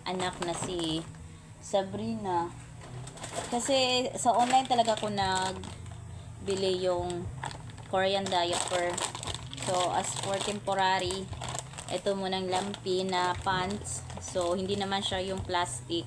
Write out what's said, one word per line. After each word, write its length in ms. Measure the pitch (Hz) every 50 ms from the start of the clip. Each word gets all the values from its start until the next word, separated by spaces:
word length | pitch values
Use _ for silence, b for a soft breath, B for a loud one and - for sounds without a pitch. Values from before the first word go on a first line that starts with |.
| -
anak 320 | - 180 185 185 185 180 - 180
na 80 | 175
si 480 | 170 165 - - 185 175 170 160 156 160 165 - - - B B B B B B B - -
Sabrina. 880 | - - 196 190 190 190 202 214 226 226 220 208 190 180 170 170 175 - - - - - - - - - - - - - - - - - - - -
Kasi 560 | - 240 233 - 277 269 262 254 254 254 254 247 - 196
sa 160 | - 247 208
online 320 | 208 240 247 254 262 262 254
talaga 320 | 254 240 226 226 214 214
ako 120 | - 214
nagbili 1700 | 208 202 196 190 190 190 185 185 190 190 190 - - - - - - - - - - - - - - - - 196 196 190 190 190 185 185 185 180
yung 360 | 180 175 175 180 175 175 175 175 - - - - - - - - - - - -
Korean 360 | - 190 190 190 196 196 196
diaper. 680 | 190 190 180 175 175 175 170 - - 185 180 175 175 175 180 - - - - - - - - - - - - -
So, 320 | - 185 180 180 170 98
as 160 | 143 190 - - - -
for 120 | 202 196 196
temporary, 840 | 190 - 202 208 - - 196 190 190 185 185 190 185 180 185 190 190 190 - - - - - - - - - - - -
ito 280 | - 180 - 202 196
munang 360 | 196 196 190 190 190 190 180
lampi 560 | 180 185 190 202 202 - - 196 185 185 185 190
na 240 | 185 180 180 180 180 - - 196
pants. 560 | 190 185 185 185 202 214 - - - - - - - -
So, 400 | - - - 185 175 170 175 185
hindi 160 | 185 190 202
naman 280 | 202 196 196 196 196 202
siya 200 | - 202 185 185 196 190
yung 80 | 190 190
plastic. 600 | - 180 175 175 180 - - - - 170 170 165